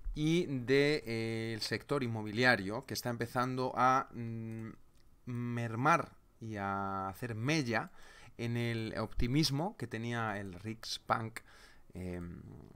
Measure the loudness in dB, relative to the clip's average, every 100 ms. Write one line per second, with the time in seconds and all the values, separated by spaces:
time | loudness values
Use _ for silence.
0 | -4 0 4 4 2 0 4 6 6 2
1 | 0 -2 0 -2 -2 -4 -2 -4 0 0
2 | 0 -2 -2 4 6 4 2 -4 -4 -4
3 | -2 -2 -2 0 0 0 -2 4 6 6
4 | 2 -6 -6 -6 -6 -8 -10 -12 -20 -20
5 | -20 -16 -8 -4 -2 -2 -2 2 6 4
6 | 2 -12 _ -12 -8 -2 0 0 -2 -2
7 | -4 -4 -6 -2 0 2 2 0 -2 -10
8 | -20 -20 -16 -6 -2 0 0 -2 -2 -2
9 | -2 2 4 4 4 2 -2 -6 -6 -4
10 | -2 -2 -2 -4 -6 -8 -8 -8 -8 -6
11 | 0 0 -2 -8 -14 -18 -20 -20 -14 -8
12 | -6 -6 -8 -10 -14 -16 -18